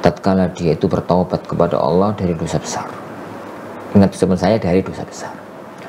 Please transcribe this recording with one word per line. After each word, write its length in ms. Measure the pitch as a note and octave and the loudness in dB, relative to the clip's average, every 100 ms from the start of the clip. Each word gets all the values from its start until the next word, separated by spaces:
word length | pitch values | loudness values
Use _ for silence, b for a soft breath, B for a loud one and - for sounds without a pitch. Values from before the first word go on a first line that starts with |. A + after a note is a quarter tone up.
tatkala 480 | E2+ - G2+ F#2+ F#2 | 2 2 2 4 2
dia 240 | - E2+ D2+ | 2 0 2
itu 80 | |
bertaubat 640 | F#2 F2 - F2 F2+ E2 - | 2 0 2 2 2 -2 -4
kepada 320 | D#2+ E2+ - | 0 2 2
Allah 320 | C2+ E2+ G2+ | 2 4 2
dari 240 | G#2+ F#2 E2 | 0 -2 -2
dosa 240 | E2 D2+ | -2 -2
besar. 240 | - - - - - - - - - - - - - G#2 | -4 -8 -8 -12 -14 -14 -14 -14 -14 -14 -14 -14 0 4
Ingat, 160 | F#2+ | 4
teman 240 | - F2+ F#2 | 4 0 2
saya, 240 | F2+ A2 | 4 2
dari 240 | F#2 F2+ | 4 2
dosa 240 | F2+ - - | 0 -6 -10
besar. 240 | - - - - - - - | -10 -12 -12 -16 -18 -18 -16